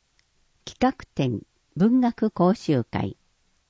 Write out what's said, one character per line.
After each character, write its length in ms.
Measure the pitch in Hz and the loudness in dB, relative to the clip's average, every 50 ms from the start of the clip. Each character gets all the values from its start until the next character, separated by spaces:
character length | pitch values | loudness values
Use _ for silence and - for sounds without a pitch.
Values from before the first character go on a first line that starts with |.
| _ _ _ _ _ _ _ _ _ _ _ _ _ | _ _ _ _ _ _ _ _ _ _ _ _ _
企 140 | - - - | -20 -4 -2
画 140 | 247 254 - - - - _ | -2 -2 -2 -4 -12 -10 _
展、 280 | - 139 127 110 95 - - _ _ _ _ _ | -4 -2 -2 -4 -6 -10 -14 _ _ _ _ _
文 240 | 147 185 226 247 254 | 0 2 2 4 2
学 300 | 247 240 226 - 240 220 | 2 0 -2 -2 -4 -4
講 240 | - - 175 180 190 | 0 0 2 2 0
習 300 | - - - 151 123 110 | 0 -2 -2 -2 -2 -2
会。 340 | - - - - 98 - - _ _ _ _ _ _ _ _ _ _ | -2 -4 -6 -6 -6 -8 -14 _ _ _ _ _ _ _ _ _ _